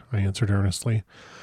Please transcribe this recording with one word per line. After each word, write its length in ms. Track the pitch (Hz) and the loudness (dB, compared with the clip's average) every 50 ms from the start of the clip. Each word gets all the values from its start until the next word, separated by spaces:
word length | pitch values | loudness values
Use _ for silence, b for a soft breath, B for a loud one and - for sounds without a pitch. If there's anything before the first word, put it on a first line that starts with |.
| - - | -10 -6
I 60 | - 104 | -2 0
answered 340 | 98 98 95 - 117 101 | 0 0 0 0 0 2
earnestly, 520 | 101 98 98 98 87 - - 123 113 107 - _ b b b b b b | 2 2 2 2 0 0 -2 0 0 0 -2 _ b b b b b b